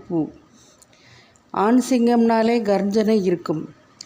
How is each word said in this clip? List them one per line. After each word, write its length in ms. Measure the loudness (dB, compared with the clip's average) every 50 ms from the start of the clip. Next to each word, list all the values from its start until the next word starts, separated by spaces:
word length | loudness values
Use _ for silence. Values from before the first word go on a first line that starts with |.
பூ. 180 | -6 -6 -4 -4 -4 -4 -8 -18 -20 _ _ _ _ _ _ _ _ _ _ _ _ -20 -20 -20 -20 _ _ _ _ _ -6
ஆண் 260 | -2 0 2 2 2
சிங்கம்னாலே 760 | 2 0 0 0 2 2 2 2 2 2 2 2 2 0 0 0
கர்ஜனை 560 | 0 0 0 0 0 0 0 0 2 2 2 2
இருக்கும். 420 | 2 0 -2 -2 -4 -6 -6 -6 -8 -12 -16 -20 _ _ _ _ -8